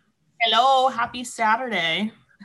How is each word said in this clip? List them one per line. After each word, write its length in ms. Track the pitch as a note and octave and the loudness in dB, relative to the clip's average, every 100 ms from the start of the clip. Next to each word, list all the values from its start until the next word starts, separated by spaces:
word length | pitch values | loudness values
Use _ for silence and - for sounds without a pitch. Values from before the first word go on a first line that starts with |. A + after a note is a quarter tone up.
| _ _ _ - | _ _ _ -4
Hello, 480 | A3+ A3+ C4+ C4 C4 | 0 4 4 4 2
happy 360 | A3+ A#3+ B3 | 0 -6 -6
Saturday. 840 | B3 - A3 G#3+ B3+ F#3+ E3 E3+ G#3+ - _ _ | -12 -4 0 0 -2 -2 -2 -2 -4 -8 _ _